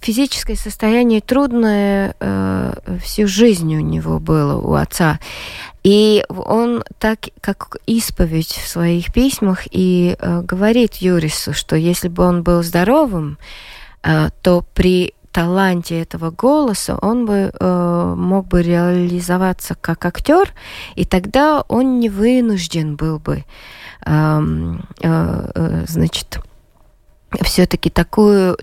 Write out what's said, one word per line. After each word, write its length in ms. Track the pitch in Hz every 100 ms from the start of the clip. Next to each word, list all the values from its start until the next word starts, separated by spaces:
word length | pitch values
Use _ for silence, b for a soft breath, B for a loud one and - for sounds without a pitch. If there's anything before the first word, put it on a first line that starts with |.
физическое 540 | - 220 277 - - 214
состояние 640 | 214 - 220 233 240 220
трудное, 920 | - 262 285 233 220 208 202 196 196 -
э, 540 | - 190 190 95 - - - 180
всю 240 | - - 208
жизнь 480 | 190 240 185 160
у 60 | 156
него 380 | 156 160 160 160
было, 420 | 156 156 143 143
у 140 | -
отца. 440 | 147 147 - 165 156 B B B B B -
И 420 | 196 208 214 208 -
он 560 | 185 - 220 240 240 - -
так, 220 | 220 220 - -
как 360 | - 196 - - -
исповедь 680 | 226 - - 175 160 160
в 160 | - -
своих 440 | 170 170 175 175
письмах, 480 | - 262 - 202 185 -
и, 440 | 185 185 180 175 -
э, 240 | - 175
говорит 540 | 175 185 208 233 226 -
Юрису, 580 | 185 175 156 - -
что 200 | 147 -
если 340 | 160 170 175 175
бы 160 | 175
он 180 | 180 175
был 200 | 170 175
здоровым, 760 | 170 175 185 294 285 180 151 147 B B B B B B
э, 240 | - 156 151 -
то 220 | 185 175 -
при 400 | - 185 180 180 - -
таланте 640 | - 170 185 190 175 165 165
этого 280 | 165 170 165
голоса 680 | 165 254 302 269 196 - -
он 240 | 202 240
бы, 260 | 226 202 196 -
э, 560 | 185 180 175 175 175 175
мог 300 | 180 190 185
бы 140 | 175
реализоваться 1120 | 170 175 175 180 175 175 175 180 185 185 -
как 300 | - - 160
актер, 440 | 175 - - 339 392 - B B B
и 120 | - 180
тогда 560 | 185 196 262 302 294 -
он 300 | 233 262 247
не 100 | 226
вынужден 880 | 196 226 254 233 196 165 170 156 147
был 220 | 160 156
бы, 260 | 151 147 - B B B B B
эм, 800 | 156 151 156 151 156 156 165 170 - -
э, 480 | 165 165 170 - -
э, 300 | - 165 165 160
значит, 520 | 165 165 - - - - - _ _ _ _ _ _ - -
все-таки 480 | 185 - 180 - -
такую, 680 | - 170 - 208 202 185 -